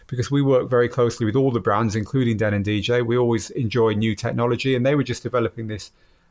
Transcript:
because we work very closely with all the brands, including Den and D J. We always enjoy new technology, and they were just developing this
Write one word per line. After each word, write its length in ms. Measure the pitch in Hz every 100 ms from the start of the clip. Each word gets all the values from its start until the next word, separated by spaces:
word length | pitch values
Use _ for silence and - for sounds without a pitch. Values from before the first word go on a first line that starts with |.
| -
because 240 | 123 117
we 100 | 143
work 280 | 139 131 -
very 200 | 123 120
closely 360 | 127 120 - 110
with 100 | 131
all 160 | 135
the 80 | 117
brands, 360 | 92 104 113 110
including 420 | 104 135 120 104
Den 180 | 107 101
and 100 | 98
D 160 | 107
J. 220 | 98 120
We 120 | 117 123
always 360 | 120 113 -
enjoy 420 | 151 113 123 113
new 220 | 107 110 101
technology, 600 | 120 120 120 120 135 127
and 80 |
they 120 | 131 147
were 80 |
just 180 | 131 117
developing 440 | 117 123 110 - 110
this 240 | 107 - _ _ _ _